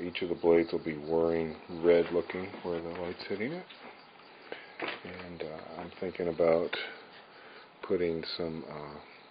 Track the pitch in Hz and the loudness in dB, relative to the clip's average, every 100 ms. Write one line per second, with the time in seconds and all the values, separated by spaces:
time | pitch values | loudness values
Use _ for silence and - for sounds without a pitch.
0 | 87 - 90 80 85 85 82 85 82 76 | -6 -4 -2 4 8 8 6 0 -2 -6
1 | 76 82 82 82 80 76 - 87 85 85 | 0 4 4 4 0 -6 -10 2 6 8
2 | 85 85 80 92 95 - 90 85 85 90 | 6 2 0 -4 -6 -8 -4 -4 -4 -6
3 | 87 90 - 101 117 175 180 - - - | -6 -6 -6 -4 -4 -6 -10 -16 -18 -18
4 | - - - - - - - - - - | -20 -20 -20 -20 -14 -14 -14 -10 -8 -8
5 | 95 92 90 87 80 78 - 82 87 - | -10 -12 -10 -8 -8 -8 -10 -10 -10 -6
6 | 92 - 87 80 85 82 82 - - - | -4 -2 0 4 6 6 4 -2 -6 -10
7 | - - - - - - - - - 92 | -16 -20 -20 -20 -20 -20 -20 -10 0 2
8 | 87 82 - - 82 80 - 76 73 73 | 2 0 -2 -4 -4 -4 -8 -10 -10 -12
9 | - - - | -16 -20 -20